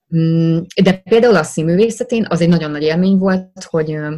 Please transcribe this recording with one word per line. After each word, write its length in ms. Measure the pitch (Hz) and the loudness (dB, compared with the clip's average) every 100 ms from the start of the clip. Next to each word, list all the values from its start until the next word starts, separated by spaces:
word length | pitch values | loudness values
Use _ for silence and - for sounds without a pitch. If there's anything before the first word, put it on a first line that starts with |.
| - 165 | -6 -2
Mm, 420 | 165 165 165 165 180 - | 0 0 0 -2 -4 0
de 100 | 185 | 0
például 440 | 185 - 226 240 185 | 0 0 2 4 2
a 60 | |
színművészetén 840 | 156 - 160 180 226 226 233 226 - | 0 -4 0 2 0 -2 -4 -4 -2
az 120 | 170 | 0
egy 80 | 170 | 2
nagyon 220 | 170 151 | 2 0
nagy 120 | 147 | -4
élmény 340 | 151 165 190 190 | -2 0 2 2
volt, 460 | 190 185 185 - | 2 -2 -4 -20
hogy, 280 | - 165 156 | -6 -4 -4
ö, 220 | 151 151 | -6 -8